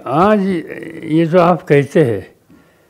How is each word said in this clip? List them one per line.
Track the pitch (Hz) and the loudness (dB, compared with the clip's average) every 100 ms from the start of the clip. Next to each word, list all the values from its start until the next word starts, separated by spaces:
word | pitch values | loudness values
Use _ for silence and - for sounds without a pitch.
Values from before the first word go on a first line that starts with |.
| - | -4
आज | 143 196 214 190 175 - 139 165 160 | 0 2 2 0 -4 -8 -12 -14 -14
ये | 160 156 165 | -4 -2 2
जो | 180 | 2
आप | 170 175 | 2 2
कहते | - 143 139 180 | 2 0 2 0
हैं, | 131 101 90 _ _ _ _ _ | 0 -2 -8 _ _ _ _ _